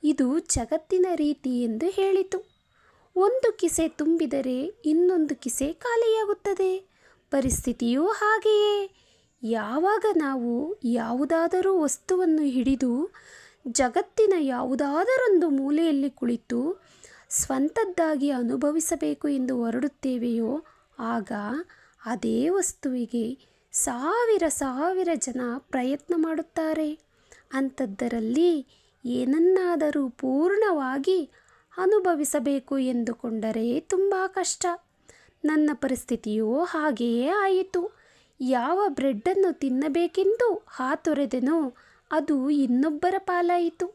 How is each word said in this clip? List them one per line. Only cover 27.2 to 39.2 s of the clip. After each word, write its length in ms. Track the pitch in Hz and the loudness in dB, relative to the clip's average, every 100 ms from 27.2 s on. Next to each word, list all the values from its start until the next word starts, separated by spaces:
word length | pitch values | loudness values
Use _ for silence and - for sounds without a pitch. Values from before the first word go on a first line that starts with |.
| _ - _ | _ -20 _
ಅಂಥದ್ದರಲ್ಲಿ 1120 | 269 269 - 254 196 240 233 220 254 349 320 262 _ _ _ | -4 -4 -2 -6 -4 -4 -2 -2 2 2 2 -4 _ _ _
ಏನನ್ನಾದರೂ 1040 | 240 247 254 294 339 381 359 339 302 294 269 | -6 -2 0 4 4 4 2 0 0 0 -2
ಪೂರ್ಣವಾಗಿ 1200 | - 262 262 339 403 440 330 262 269 277 370 294 _ _ _ _ - | -4 -2 2 2 2 2 2 -2 -2 0 0 0 _ _ _ _ -4
ಅನುಭವಿಸಬೇಕು 1000 | 370 427 370 330 294 294 277 277 262 269 | 2 4 2 0 0 -2 0 -2 -2 -2
ಎಂದುಕೊಂಡರೆ 1040 | 254 247 233 233 240 226 220 220 226 254 | 0 0 -2 -4 -6 -4 -4 -2 -2 -2
ತುಂಬ 340 | - 370 392 381 381 | -2 0 2 2 -2
ಕಷ್ಟ. 400 | 381 349 - 359 349 _ _ _ - _ _ | -2 -4 -2 -4 -4 _ _ _ -20 _ _
ನನ್ನ 260 | 302 311 302 | 0 2 2
ಪರಿಸ್ಥಿತಿಯೂ 880 | 294 269 254 - 226 226 214 220 254 | 0 -2 -4 -4 -6 -2 -2 0 0
ಹಾಗೆಯೇ 640 | 349 320 302 240 240 233 262 | 0 0 -2 0 0 0 0
ಆಯಿತು. 680 | 392 392 381 381 359 359 - _ _ _ _ | 0 2 0 0 -4 -4 -10 _ _ _ _
ಯಾವ 480 | 254 254 247 359 403 | -2 0 0 0 0
ಬ್ರೆಡ್ಡನ್ನು 720 | 285 269 220 | 0 -2 0